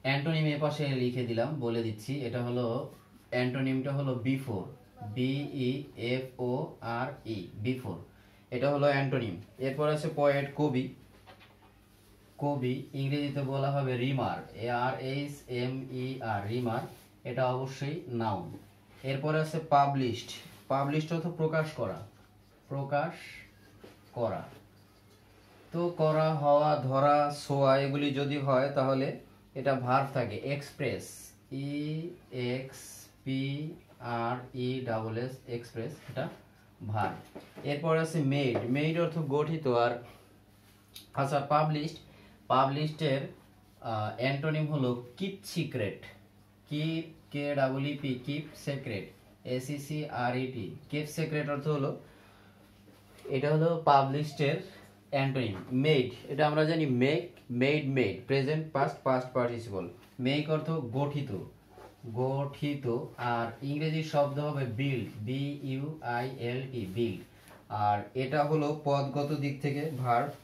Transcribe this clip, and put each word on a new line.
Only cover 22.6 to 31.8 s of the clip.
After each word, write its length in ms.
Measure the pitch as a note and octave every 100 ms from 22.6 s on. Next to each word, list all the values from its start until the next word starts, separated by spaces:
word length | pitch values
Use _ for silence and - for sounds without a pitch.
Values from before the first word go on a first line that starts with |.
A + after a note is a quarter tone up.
| -
প্রকাশ 460 | C#3 C#3 C#3+ E3 - - - - - - - - - -
করা। 300 | B2 A2+ F2 - - - - - - - - - - - - -
তো 180 | E3+ F3
করা, 440 | E3+ D#3 D#3 D#3
হওয়া, 420 | D3+ D3 D3 D3+ D3
ধরা, 600 | C3 C3+ D3 D3 C#3+ C#3+ -
ছোঁয়া, 300 | C#3 C#3 C3+
এগুলি 360 | C#3 C#3+ C#3+
যদি 240 | C3+ C#3+ D3
হয় 320 | C#3 C3 C#3
তাহলে 500 | C#3 C3 C3+ C#3 A#3 - - - C3+
এটা 180 | C3 C3
verb 320 | B2 C3 C3+
থাকে। 220 | C3+ A2+ G#2+
express, 680 | C3 D3 - - C3 F#2+ - - - - -
ই 580 | C3+ C#3 C#3+